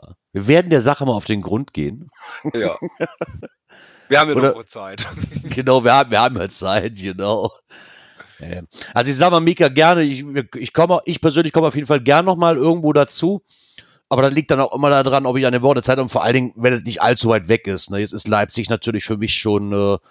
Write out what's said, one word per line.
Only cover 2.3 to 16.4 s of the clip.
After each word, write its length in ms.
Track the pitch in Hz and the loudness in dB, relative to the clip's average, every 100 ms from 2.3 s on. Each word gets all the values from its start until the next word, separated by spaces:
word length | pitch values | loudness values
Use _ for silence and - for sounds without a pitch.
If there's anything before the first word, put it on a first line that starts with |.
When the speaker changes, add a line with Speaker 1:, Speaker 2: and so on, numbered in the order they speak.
| - 151 | -12 -8
Speaker 2:
Ja. 240 | 117 98 - 180 - 165 - - - - _ _ _ - _ - | -4 -4 -6 -10 -8 -10 -10 -14 -14 -20 _ _ _ -20 _ 0
Wir 120 | 143 | 4
haben 100 | 151 | 4
ja 60 | 139 | 4
Speaker 1:
Oder 160 | 135 | 2
Speaker 2:
noch 100 | 113 113 | 0 -8
Zeit. 400 | 113 98 101 - - - | -16 -14 -12 -12 -10 -10
<laughs> 140 | 151 147 | -10 -10
Speaker 1:
Genau, 300 | 127 131 131 | -4 2 4
wir 80 | 120 | 6
haben, 160 | 135 131 | 4 4
wir 100 | 107 | 2
haben 160 | 123 117 | 0 0
ja 120 | 95 | -8
Zeit, 460 | - 95 101 104 104 | -6 -4 -2 -4 -8
genau. 560 | 95 92 98 107 107 _ _ - - - _ - - - | -10 -6 -2 -2 -4 _ _ -20 -20 -20 _ -20 -20 -18
Ähm, 280 | 78 87 82 - - | -14 -14 -14 -18 -8
also 160 | 120 127 | -4 -2
ich 60 | 135 | 2
sag 140 | 175 | 4
mal, 80 | 170 | 4
Mika, 280 | 165 165 151 | 2 2 2
gerne, 340 | 131 160 175 | 4 4 4
ich, 200 | 151 131 147 139 110 123 | 0 -4 -8 -8 -8 -10
ich 160 | 120 | -6
komme, 280 | - 175 180 | 0 2 2
ich 160 | - 165 | -2 -2
persönlich 320 | 165 147 156 | 0 0 0
komme 140 | 165 160 | 2 0
auf 80 | |
jeden 120 | 131 139 | 0 0
Fall 120 | 143 | 0
gern 240 | 123 147 | 4 2
noch 120 | 185 175 | 2 2
mal 200 | 170 156 | 2 2
irgendwo 360 | 151 170 151 | 2 2 2
dazu. 500 | 147 143 - 165 151 _ _ _ _ - _ - | 2 2 0 -2 -2 _ _ _ _ -20 _ -4
Aber 140 | 127 | 0
das 100 | 135 | 2
liegt 160 | 139 147 | 2 0
dann 100 | 139 | 0
auch 140 | 135 | 0
immer 160 | 131 143 | 0 2
daran, 340 | 139 135 135 135 | 2 2 0 0
ob 100 | 127 | 0
ich 80 | 131 | 0
an 60 | |
dem 80 | 123 | 2
Wochenende 200 | 131 131 | 2 2
Zeit 120 | 120 | 2
habe 80 | 131 | 0
und 80 | 127 | 0
vor 120 | 123 | 0
allen 120 | 113 | 0
Dingen, 180 | 127 | -2